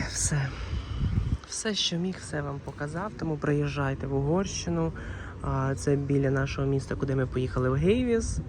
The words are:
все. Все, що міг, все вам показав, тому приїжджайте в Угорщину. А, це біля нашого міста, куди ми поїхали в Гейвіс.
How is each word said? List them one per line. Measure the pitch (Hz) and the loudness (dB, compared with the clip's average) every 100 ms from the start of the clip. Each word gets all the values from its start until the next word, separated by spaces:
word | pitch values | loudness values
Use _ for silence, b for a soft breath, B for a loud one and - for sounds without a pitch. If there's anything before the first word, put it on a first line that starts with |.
| - | -4
все. | - - 147 135 B B B B B B B B B - | -2 0 0 0 B B B B B B B B B -4
Все, | - 220 196 | -4 -2 0
що | - 170 | 0 0
міг, | 185 180 | -2 -4
все | - 147 | -6 -4
вам | 143 139 143 | -4 -6 -8
показав, | - 147 165 208 - | -6 -6 -4 -6 -4
тому | 160 147 | -4 0
приїжджайте | 151 147 147 143 139 135 135 | 2 2 2 0 -2 -2 -2
в | 139 | 0
Угорщину. | 143 180 196 - - 170 165 - B B B B | 2 2 0 -2 -2 0 0 -2 B B B B
А, | 139 135 135 135 | -2 0 0 0
це | 147 143 | 2 2
біля | 139 139 139 | 4 4 4
нашого | 135 135 - 135 | 2 0 0 2
міста, | 139 - 123 | 2 0 -2
куди | 139 135 | 0 0
ми | 131 | 0
поїхали | 127 127 131 127 | 0 0 2 2
в | |
Гейвіс. | 135 170 240 247 226 226 - | 4 4 4 4 2 2 -2